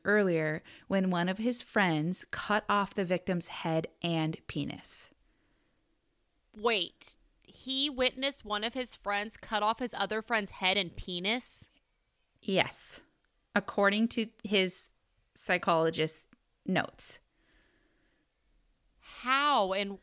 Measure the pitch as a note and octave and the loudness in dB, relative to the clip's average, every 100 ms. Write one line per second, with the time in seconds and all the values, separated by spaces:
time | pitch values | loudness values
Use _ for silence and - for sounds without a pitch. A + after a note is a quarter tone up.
0 | - G#3 F#3+ E3 D#3 D#3 - - - G3 | 2 4 4 2 0 -2 -8 -16 -2 0
1 | F#3 F3 F3+ G#3+ A#3 A#3+ - A3 F#3 D#3 | 2 2 0 0 -2 -2 -2 2 4 2
2 | D#3+ F3+ - - - G#3 - G3+ G3 - | 0 -4 -6 -6 0 0 2 0 0 -2
3 | F3 F3+ - F3 - - E3+ D#3+ - _ | 0 0 0 -2 -4 -6 -2 0 -2 _
4 | E3+ E3 D#3+ E3 - D3 C#3+ - - - | -2 0 0 -4 -6 -6 -6 -6 -6 -6
5 | - _ _ _ _ _ _ _ _ _ | -8 _ _ _ _ _ _ _ _ _
6 | _ _ _ _ _ G#3+ A3+ G#3 E3+ - | _ _ _ _ _ -2 0 2 -2 -8
7 | - - _ _ _ - B3+ C4+ C#4+ B3+ | -12 -12 _ _ _ -12 -4 0 0 2
8 | B3+ B3+ C#4 C#4 G3+ G#3 A3+ C4 B3 - | 0 0 -4 -4 -4 -4 -2 -4 -6 -6
9 | G3+ G3+ G#3+ - - G#3+ G#3 A3+ B3 - | -4 -2 -4 -10 -4 0 2 0 -2 -2
10 | - G#3+ - A3+ G3 - F#3 G3+ F3 - | -2 -2 0 -2 -2 0 2 2 0 -6
11 | - F3 F#3+ B3 - - - _ _ _ | -8 -4 -2 -2 -2 -4 -6 _ _ _
12 | _ _ _ _ - F#3 - - - - | _ _ _ _ 0 2 2 0 -4 -6
13 | - _ _ _ _ G3+ - - G3 G#3 | -12 _ _ _ _ -4 -2 2 4 4
14 | A#3 A#3 A3 _ F#3+ G3+ F#3 - - _ | 0 0 -4 _ 0 2 2 0 -6 _
15 | _ _ _ - - F3+ F#3+ E3 D#3+ E3 | _ _ _ -8 -2 0 2 4 4 0
16 | D#3 - - _ _ _ - F3+ - - | -2 -4 -14 _ _ _ -2 -2 -2 -4
17 | - - _ _ _ _ _ _ _ _ | -6 -6 _ _ _ _ _ _ _ _
18 | _ _ _ _ _ _ _ _ _ _ | _ _ _ _ _ _ _ _ _ _
19 | - - B3 C4+ D4 B3+ F#3+ F#3+ G3+ F#3+ | -20 -8 0 2 6 6 4 2 -2 -6